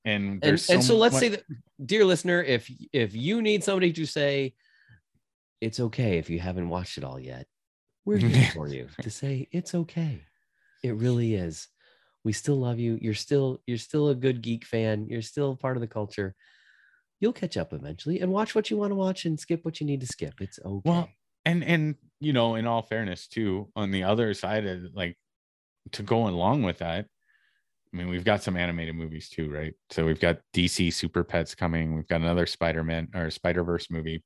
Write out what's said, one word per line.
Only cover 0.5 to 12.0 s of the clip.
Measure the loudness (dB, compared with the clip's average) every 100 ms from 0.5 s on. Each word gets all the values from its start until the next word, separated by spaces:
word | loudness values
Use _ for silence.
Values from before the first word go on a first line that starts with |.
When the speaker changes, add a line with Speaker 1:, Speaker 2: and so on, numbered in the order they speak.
| 4 6
Speaker 2:
and | 6
Speaker 1:
so | 6
Speaker 2:
so | 8
let's | 8 6
Speaker 1:
mu- |
Speaker 2:
say | 4
that, | 0 -8 -16 -16 -12
dear | 0 6 6
listener, | 6 2 2
if, | 2 0 -2 -16 -2
if | 0 0
you | 0 0 2
need | 2 2
somebody | 2 2 2
to | 2 -2
say, | 0 0 0 -2 -6 _ _ _ -20 _ _ _ _ _ -8
"It's | -6 -2
okay | -2 0 0 0
if | 0
you | -4
haven't | -4 -4 -4
watched | -4 -6 -8
it |
all | -10 -10
yet," | -12 -14 -16 _ _ _ _ _ 0
we're | 2
here | 6 6 6
Speaker 1:
<laughs> |
Speaker 2:
for | 2 -6
you | -8 -10 -10
to | -10
say, | -6 -4 -4 -4
"It's | -6 -4
okay. | -4 -4 -4 -4 -6 -12 _ _ _ _ _
It | -4
really | 0 2 2 2
is. | 0 -2 -8 -14 _ _ _